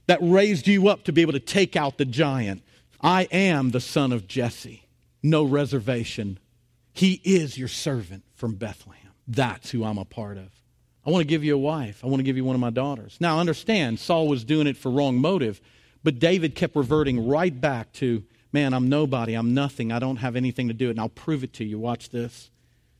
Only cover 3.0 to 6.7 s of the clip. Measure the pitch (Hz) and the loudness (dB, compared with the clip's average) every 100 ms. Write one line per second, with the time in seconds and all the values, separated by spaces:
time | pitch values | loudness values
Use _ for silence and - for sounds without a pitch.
3 | 160 185 185 180 196 156 131 123 - 160 | 2 2 2 2 2 2 2 -2 -2 0
4 | 135 123 95 127 120 - 117 113 _ _ | 0 -2 -4 -4 -4 -4 -16 -20 _ _
5 | _ _ 143 156 147 143 143 139 107 120 | _ _ 2 2 4 2 0 -2 -2 -4
6 | 113 - 101 98 _ _ _ | -4 -6 -8 -10 _ _ _